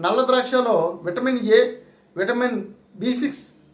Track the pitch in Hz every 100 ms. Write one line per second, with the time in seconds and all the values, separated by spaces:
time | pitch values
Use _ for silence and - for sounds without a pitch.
0 | 170 233 254 254 247 254 240 180 170 -
1 | 170 170 254 247 208 226 247 - - _
2 | _ 175 196 247 247 208 - - _ 180
3 | 240 247 285 - - _ _